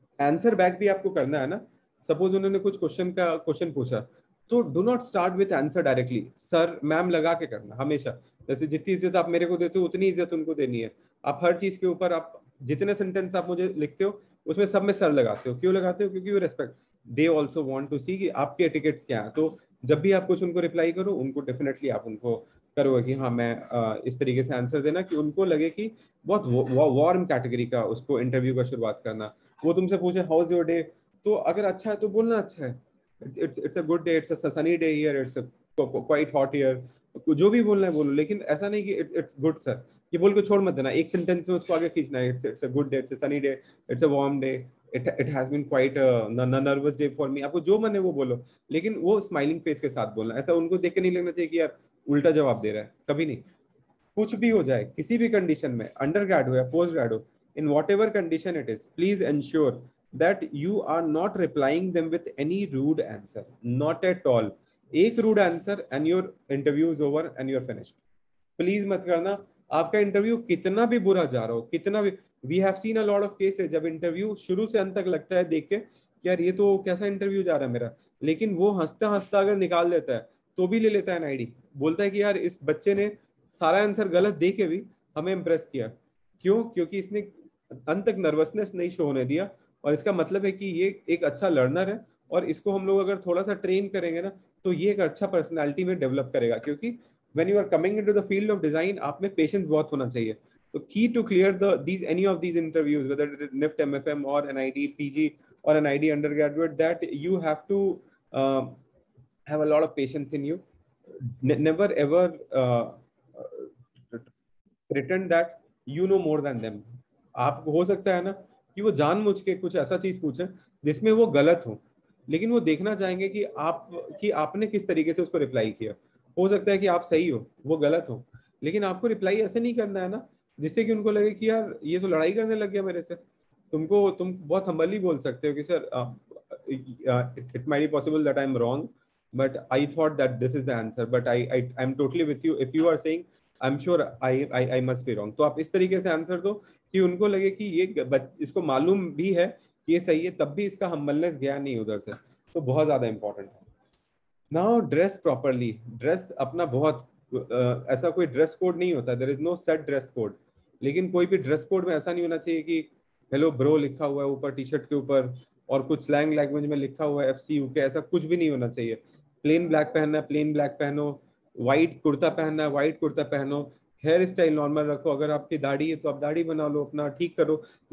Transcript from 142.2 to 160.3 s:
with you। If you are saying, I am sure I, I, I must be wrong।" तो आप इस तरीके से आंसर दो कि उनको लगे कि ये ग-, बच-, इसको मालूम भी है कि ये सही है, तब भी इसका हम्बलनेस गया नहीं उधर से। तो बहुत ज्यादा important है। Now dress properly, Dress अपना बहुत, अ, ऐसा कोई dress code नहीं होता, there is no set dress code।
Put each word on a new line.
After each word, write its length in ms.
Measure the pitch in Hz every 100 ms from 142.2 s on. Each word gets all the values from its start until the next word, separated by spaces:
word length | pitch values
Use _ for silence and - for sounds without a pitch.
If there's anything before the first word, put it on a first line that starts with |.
| 156
with 180 | 143 160
you। 100 | 147
If 80 | 131 156
you 80 | 165
are 120 | 156 160
saying, 160 | 165 - _ _ _
I 60 | 131
am 80 | 139 180
sure 180 | 170 139 -
I, 220 | 131 131 143
I, 280 | 127 127 131
I 40 | 127
must 160 | 123 127
be 60 |
wrong।" 220 | 104 104 107
तो 60 |
आप 180 | 147 147
इस 120 | 156
तरीके 280 | 190 185 185
से 80 | 180
आंसर 320 | 160 165 180
दो 240 | 196 208 - _ _
कि 80 | 190
उनको 260 | 180 180 208
लगे 240 | 196 196
कि 140 | 196
ये 220 | 208 165 185
ग-, 220 | 147 127
बच-, 340 | 135 123 -
इसको 200 | 143 196
मालूम 480 | 160 135 165 196 175
भी 220 | 147 185
है 260 | 175 190 - _ _ -
कि 60 |
ये 80 | 170
सही 240 | 180 160
है, 60 | 175
तब 140 | 180
भी 200 | 147 151
इसका 240 | 202 196 185
हम्बलनेस 480 | 156 143 147 170 147
गया 200 | 139 139
नहीं 200 | 139 117
उधर 200 | 107 104
से। 140 | 104 98 _ _ _
तो 60 | 170
बहुत 260 | 135 139 151
ज्यादा 200 | 135 120
important 420 | 104 104 101 98
है। 120 | - _ _ _ _ _ _ _ _ _
Now 260 | 160 202 233
dress 300 | 156 143 190 190 165
properly, 460 | 123 139 127 120 107 117
Dress 420 | 113 135 185 -
अपना 340 | - 135 170
बहुत, 440 | 160 123 156 135 - _ _
अ, 520 | 123 - 123 123 123 -
ऐसा 220 | 127 170
कोई 160 | 170 165
dress 280 | 123 156
code 220 | - 185 170
नहीं 180 | 180
होता, 180 | 151 127 120
there 160 | 131
is 120 | 139 160
no 100 | 175 -
set 100 | 160
dress 260 | 147 139 131 -
code। 120 | 104